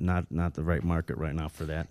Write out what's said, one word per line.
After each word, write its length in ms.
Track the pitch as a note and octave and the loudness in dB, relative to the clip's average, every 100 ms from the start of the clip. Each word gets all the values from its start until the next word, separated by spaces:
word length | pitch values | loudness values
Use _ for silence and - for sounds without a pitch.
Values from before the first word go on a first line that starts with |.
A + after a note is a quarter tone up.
not, 300 | F2+ F2+ E2+ | 2 2 2
not 240 | D#2+ E2+ | 0 0
the 80 | D#2+ | 0
right 220 | D#2+ D#2+ | 0 2
market 340 | E2+ E2 D#2 B1 | 2 0 0 -4
right 160 | D#2 | -2
now 140 | D2+ D2+ | -2 -4
for 160 | - | -6
that? 240 | D#2 D#2 - | -4 -4 -6